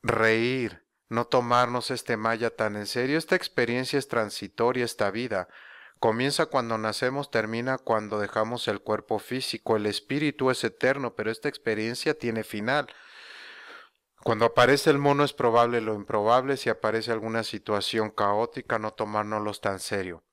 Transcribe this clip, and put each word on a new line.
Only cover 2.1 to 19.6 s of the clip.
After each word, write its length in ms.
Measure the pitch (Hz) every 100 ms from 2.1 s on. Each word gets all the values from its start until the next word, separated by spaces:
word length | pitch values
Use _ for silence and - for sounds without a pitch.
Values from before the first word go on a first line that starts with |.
| 113
maya 400 | 110 113 117 -
tan 200 | 110 104
en 100 | 104
serio. 320 | 123 127 156
Esta 180 | 160 185
experiencia 640 | - - 117 120 127 143
es 100 | -
transitoria, 800 | 120 107 - 101 - 117 127 120
esta 240 | - 101
vida. 380 | 101 120 101 90 - - - - _
Comienza 460 | 113 113 135 139 160
cuando 320 | 139 117 113
nacemos, 540 | 110 107 127 135 139
termina 480 | 117 110 113 123 131
cuando 400 | - 110 107 104
dejamos 480 | 101 113 110 120 -
el 140 | 101
cuerpo 360 | - 107 - 107
físico. 580 | - 127 - 110 - 110
El 120 | 104
espíritu 640 | 101 - 139 151 - 131
es 120 | 123
eterno, 520 | 113 - 127 135 123 -
pero 160 | 107
esta 180 | 113 143
experiencia 640 | - - 107 110 120 -
tiene 300 | 151 123 113
final. 420 | 107 107 107 143 135 - - - - - - - - - - _ _ _
Cuando 240 | - 113 117
aparece 460 | - 123 143 -
el 80 | 143
mono 240 | 143 143
es 100 | 143
probable 480 | - 120 117 120 120
lo 140 | 110 107
improbable. 600 | 101 107 104 123 131 135
Si 140 | -
aparece 420 | 110 110 110 110
alguna 320 | 113 110 113
situación 680 | 110 107 - 104 92 113 107
caótica, 680 | - 104 104 117 - - 113
no 140 | 107
tomárnoslos 680 | - 107 107 104 107 107
tan 200 | 101